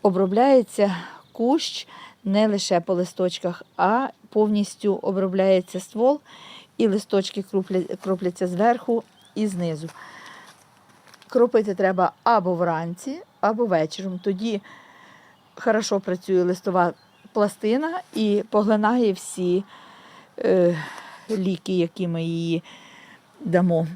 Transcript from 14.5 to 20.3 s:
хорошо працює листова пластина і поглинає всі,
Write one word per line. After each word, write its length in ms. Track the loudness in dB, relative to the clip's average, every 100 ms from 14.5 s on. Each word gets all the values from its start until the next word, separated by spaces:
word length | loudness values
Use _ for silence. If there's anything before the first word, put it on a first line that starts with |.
| -6 -8 -20 -20 -20 -20 -20 -20 _ _
хорошо 460 | -4 0 0 0 -2
працює 420 | -2 -6 0 2
листова 500 | 2 0 -2 2 0 -2 _ _ -8
пластина 680 | 0 0 0 0 0 0 -6 -8
і 300 | -2 0 0 0
поглинає 640 | 0 2 2 2 2 2
всі, 520 | 0 -8 -4 0 0 -2 -18 -20 -20 -20 -20 -20